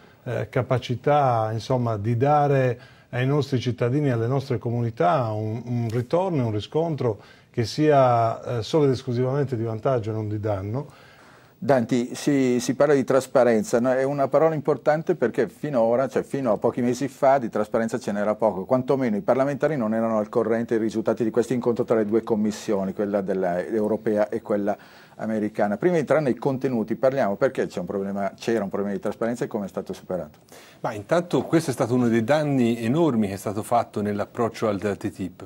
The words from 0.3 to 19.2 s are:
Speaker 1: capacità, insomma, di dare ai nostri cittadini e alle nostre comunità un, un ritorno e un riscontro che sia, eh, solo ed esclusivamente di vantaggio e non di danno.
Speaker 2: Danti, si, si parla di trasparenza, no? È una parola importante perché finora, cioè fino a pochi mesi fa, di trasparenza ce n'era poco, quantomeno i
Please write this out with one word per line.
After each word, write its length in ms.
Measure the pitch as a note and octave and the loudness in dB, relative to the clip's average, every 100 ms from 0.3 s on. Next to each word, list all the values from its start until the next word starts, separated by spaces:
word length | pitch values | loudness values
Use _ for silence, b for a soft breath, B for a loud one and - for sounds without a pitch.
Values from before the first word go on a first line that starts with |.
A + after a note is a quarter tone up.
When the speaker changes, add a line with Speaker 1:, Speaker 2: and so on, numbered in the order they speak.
| A#2 A2+ | -6 -4
Speaker 1:
capacità, 1000 | C3+ - B2 - A#2+ D3 D3 C3 A#2 A2 | -4 0 -2 -2 -2 2 2 2 2 0
insomma, 440 | A2 - B2+ A#2+ G#2+ | -4 -2 -2 0 -2
di 180 | A2 A#2 | -2 0
dare 640 | C#3 D3 C#3+ C#3 B2+ A#2+ B B B | 2 4 4 2 2 -2 B B B
ai 120 | A#2+ C3 | -4 0
nostri 340 | D3 C3 B2 | 0 0 -2
cittadini 480 | B2+ G#2+ A#2+ C#3+ C#3+ | -2 -2 0 0 0
e 40 | |
alle 140 | A#2 A#2 | 0 0
nostre 300 | C3+ C3 A#2 | -2 -2 -4
comunità 760 | A#2+ A#2+ A#2 - D#3+ D#3 A2+ | -2 -2 -2 0 2 2 0
un, 280 | G#2+ A2 A2+ A#2+ | -4 -4 -6 -4
un 220 | A#2+ A2+ | -4 -2
ritorno 500 | A#2+ A#2 E3 F#3+ D3+ | -4 0 0 0 0
e 40 | A#2 | 0
un 40 | |
riscontro 720 | G#2 - D3+ E3+ C#3 B2 G2+ B B B | -2 -4 -2 -2 -2 -2 -4 B B B
che 160 | - A2 | -4 -4
sia, 920 | - D3+ C#3+ B2+ A#2+ A2+ - - A#2+ | 2 4 6 6 4 2 -2 -6 -6
eh, 20 | |
solo 220 | G#2+ D#3+ | 0 2
ed 60 | C#3 | 4
esclusivamente 640 | A#2+ - A#2+ B2+ C#3+ C#3 | 2 -2 -2 0 0 -2
di 100 | A#2 | -2
vantaggio 440 | A2+ A2 C#3 B2+ G#2+ | -4 -2 0 0 -2
e 60 | |
non 160 | A2 G#2+ | -4 -4
di 100 | G#2+ | -4
danno. 460 | G#2+ G2 G2+ B2+ D3 B B B B B B _ | -2 -4 -4 -6 -8 B B B B B B _
Speaker 2:
Danti, 560 | A#2 C3 A#2 B2+ B2 | 0 2 2 0 -2
si, 420 | C3 - C#3+ B2+ B2 | -2 0 2 4 2
si 160 | A#2+ | 0
parla 200 | A#2 D3 | 2 4
di 100 | C#3 | 4
trasparenza, 720 | A#2+ C3 - C3+ A#2+ A2 G2+ A#2+ | 4 2 2 4 4 4 2 2
no? 120 | B2+ | 2
È 100 | B2+ | 2
una 260 | C3+ C#3+ C3+ | 0 0 2
parola 260 | C#3+ D#3+ | 4 4
importante 600 | D#3 D#3 C3+ - D#3 D#3+ | 2 0 0 0 0 0
perché 320 | E3 A#2 C#3 G#2+ | 0 0 0 -2
finora, 600 | - D3+ C3 A2+ A#2+ C3 | -4 -2 2 2 2 0
cioè 140 | G#2+ | -2
fino 300 | - C#3 B2+ | -2 -2 0
a 40 | G2 | 0
pochi 240 | A#2+ B2+ | 0 0
mesi 260 | B2 B2 C#3 | -2 -2 -4
fa, 300 | - C3+ C#3 | 2 4 4
di 140 | A2 | 2
trasparenza 480 | G#2+ G#2+ A2+ A2+ B2 | -2 -2 -2 -2 -2
ce 140 | - | -4
n'era 220 | G#2 G#2 | -2 0
poco, 300 | G#2+ A2 F#2 | 2 0 0
quantomeno 500 | F#2 B2+ B2 C3+ B2 | 0 0 2 0 0
i 60 | G#2 | 0